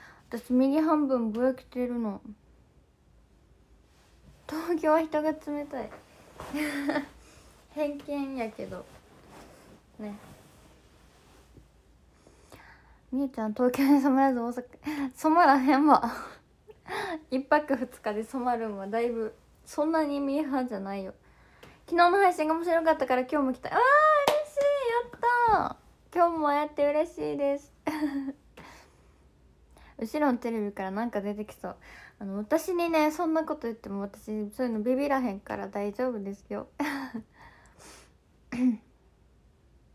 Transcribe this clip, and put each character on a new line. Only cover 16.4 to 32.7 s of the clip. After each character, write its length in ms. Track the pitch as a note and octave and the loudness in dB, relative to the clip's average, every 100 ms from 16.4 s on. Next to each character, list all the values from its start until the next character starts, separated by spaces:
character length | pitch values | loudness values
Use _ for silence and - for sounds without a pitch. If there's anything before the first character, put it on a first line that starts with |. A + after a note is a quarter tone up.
| _ _ - | _ _ -20
<laughs> 560 | - - A4 G4+ D#4+ - | -20 -10 -8 -6 -8 -4
一 80 | C4 | -6
泊 360 | C#4 D4+ D4+ C4 | 2 2 2 -2
二 120 | B3 | -4
日 260 | - A3 | -6 -6
で 100 | G#3 | -6
染 220 | A3 B3+ B3 | -6 -4 -2
ま 100 | A#3 | -2
る 120 | A3 | -4
ん 100 | G3+ | -6
は 80 | G3 | -4
だ 160 | A3+ | -2
い 80 | A#3+ | -2
ぶ、 240 | A3+ G#3+ - _ _ - | -2 -6 -10 _ _ -10
そ 200 | - D4+ | -2 0
ん 60 | |
な 120 | D#4+ | 2
に 160 | D4 C#4+ | 0 -2
ミ 220 | C#4 C#4 | -2 -2
ー 40 | D4 | -2
ハ 120 | C4+ | -2
ー 80 | B3 | -2
じ 80 | G3+ | -6
ゃ 40 | |
な 160 | G3 G3 | -8 -8
い 80 | |
よ。 120 | F#3+ - _ _ _ _ - - - | -10 -14 _ _ _ _ -20 -20 -2
昨 100 | E4+ | 4
日 140 | F4 | 6
の 80 | G4 | 8
配 120 | F#4+ | 4
信 160 | F4 D4+ | 4 0
が 60 | |
面 100 | E4 | 0
白 200 | E4+ E4 | 2 2
か 80 | D#4+ | 4
っ 60 | D#4 | 2
た 100 | C4 | 2
か 80 | B3+ | 0
ら 60 | |
今 80 | B3+ | 0
日 80 | D4+ | 0
も 160 | C4 | 0
来 60 | B3+ | -4
た。 100 | - | -2
あ 20 | |
ー、 40 | F#4+ | 2
嬉 60 | B4+ D5 D#5 D5+ C#5+ D5+ D5 | 6 6 6 6 4 2 -2
し 60 | C#5+ | 0
い。 20 | C#5+ C#5+ A#4+ | 0 0 0
や 60 | A#4 A#4+ | -2 -4
っ 40 | - A#4+ A#4+ A#4 | -2 0 2 4
た 280 | G#4 - - _ _ _ | 2 0 -8 _ _ _
ー。 40 | F4 | 2
今 160 | E4+ | 2
日 60 | E4 | 2
も 80 | D4 | 0
会 180 | C#4+ D4 | 0 -2
え 40 | |
て 200 | D4 C#4+ | 0 0
嬉 240 | D4+ E4+ | 2 -2
し 200 | - D4+ | -4 -6
い 40 | C#4+ | -2
で 220 | C#4 C#4+ | -2 -2
す。 140 | - _ - | -8 _ -8
<laughs> 480 | D4+ D4+ C#4 C4+ - _ - - - - _ _ _ _ _ _ _ _ - - - | -4 -4 -4 -8 -12 _ -20 -20 -20 -20 _ _ _ _ _ _ _ _ -20 -20 -10
後 200 | A3+ D4+ | -6 0
ろ 120 | D4 | 0
の 60 | B3 | 0
テ 140 | A#3 | -2
レ 100 | A3+ | -4
ビ 100 | G3+ | -6
か 120 | G3+ | -6
ら 80 | F#3+ | -6
な 120 | G3 A#3+ | -4 -4
ん 60 | |
か 80 | G#3 | -4
出 140 | G3+ G#3 | -6 -8
て 100 | G#3+ | -12
き 80 | - | -12
そ 140 | F3+ | -14
う。 60 | - - - - _ | -14 -20 -20 -20 _
あ 60 | G3 | -10
の、 120 | G3 | -8
私 360 | G#3+ D#4+ D#4+ | -2 -2 0